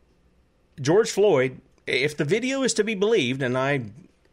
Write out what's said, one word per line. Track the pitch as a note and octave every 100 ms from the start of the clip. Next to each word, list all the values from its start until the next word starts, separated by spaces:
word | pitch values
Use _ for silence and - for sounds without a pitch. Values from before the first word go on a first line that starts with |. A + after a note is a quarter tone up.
| _ _ _ _ _ _ _ -
George | C3 E3+ A3+
Floyd, | - G#3 D3 C3 B2+ - _ -
if | B2 C#3+ D3
the |
video | D3 G#3 B3+ C4+
is | B3+
to | -
be | G#3+
believed, | G#3+ G#3 A3+ B2 C3+
and | C3 B2+
I, | C3+ C#3+ A2 G2+ - _ _